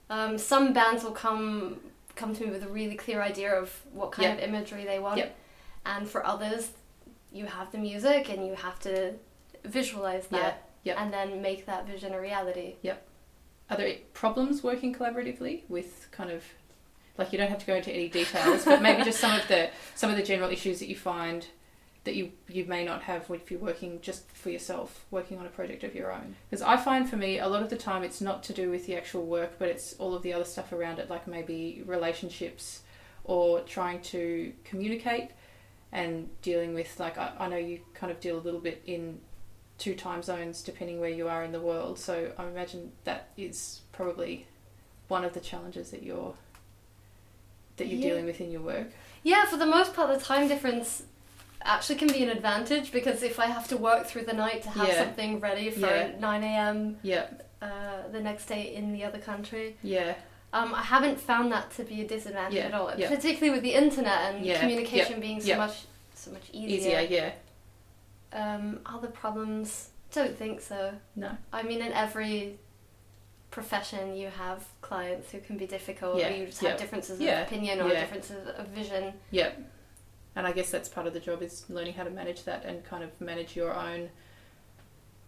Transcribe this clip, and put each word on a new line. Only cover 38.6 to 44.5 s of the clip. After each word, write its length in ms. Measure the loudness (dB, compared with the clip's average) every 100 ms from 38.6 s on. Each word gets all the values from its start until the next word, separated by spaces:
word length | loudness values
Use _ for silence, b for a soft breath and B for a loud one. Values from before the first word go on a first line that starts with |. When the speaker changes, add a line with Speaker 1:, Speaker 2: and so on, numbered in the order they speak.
Speaker 2:
bit 200 | -4 -6 -8
in 340 | -6 -6 -10 -14 -12 -12 -14 -20 -8
two 160 | -6
time 300 | -4 -6 -6
zones 400 | -4 -4 -6 -8
depending 360 | -10 -8 -8 -4
where 100 | -2
you 180 | -2 -2
are 160 | -2
in 80 | -2
the 80 | -2
world, 380 | 0 0 -2 -6
so 320 | -4 -2 -4 -6
I 80 | -8
imagine 460 | -6 -8 -8 -12 -10
that 260 | -6 -6 -8 -10
is 440 | -10 -8 -10 -12 -14
probably 560 | -4 -4 -2 -4 -6 -10